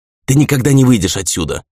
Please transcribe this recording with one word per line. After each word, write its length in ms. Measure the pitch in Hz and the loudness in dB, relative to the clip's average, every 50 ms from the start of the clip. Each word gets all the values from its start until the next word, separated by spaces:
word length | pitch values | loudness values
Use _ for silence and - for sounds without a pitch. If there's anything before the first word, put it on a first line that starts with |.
| _ _ _ _ _ | _ _ _ _ _
«Ты 80 | - 131 | 0 2
никогда 380 | 147 147 - 143 135 113 147 | 2 2 2 0 -2 0 2
не 120 | 139 135 131 | 2 4 4
выйдешь 320 | 127 127 107 87 92 - | 4 2 2 0 -2 -4
отсюда. 460 | 98 95 - - 92 82 76 73 69 - _ _ | -6 -6 -6 -6 -6 -6 -6 -8 -10 -12 _ _